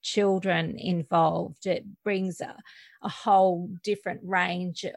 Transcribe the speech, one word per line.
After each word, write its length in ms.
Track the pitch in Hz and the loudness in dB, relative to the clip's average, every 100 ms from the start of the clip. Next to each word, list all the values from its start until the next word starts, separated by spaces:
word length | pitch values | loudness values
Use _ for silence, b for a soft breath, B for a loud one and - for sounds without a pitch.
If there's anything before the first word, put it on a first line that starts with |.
children 760 | - - 202 190 190 170 165 - | -2 0 2 2 0 0 -2 -4
involved. 880 | - 175 160 170 165 165 165 156 190 | -2 -2 2 2 4 2 -4 -6 -4
It 180 | 175 202 - | -4 -4 -8
brings 360 | - 196 190 170 | -4 -2 -2 -6
a, 140 | - - B B B B | -10 -12 B B B B
a 60 | - | -10
whole 600 | - - 196 190 175 180 180 | -6 4 6 6 2 -4 -8
different 380 | - 202 190 180 | -4 -4 -4 -8
range 640 | 180 190 180 180 180 165 196 | -2 0 0 -2 -4 -6 -10